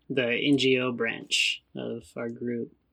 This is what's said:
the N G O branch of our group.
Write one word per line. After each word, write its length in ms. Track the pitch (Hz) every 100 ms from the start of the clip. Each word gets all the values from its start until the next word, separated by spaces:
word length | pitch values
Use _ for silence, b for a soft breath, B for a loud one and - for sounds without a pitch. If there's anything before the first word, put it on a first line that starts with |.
| -
the 160 | 131
N 320 | 120 120 139 139
G 220 | 131 131
O 140 | 127
branch 680 | 120 117 - 95 - - - -
of 300 | 135 120 117 - -
our 120 | 120
group. 440 | 117 120 120 117 - _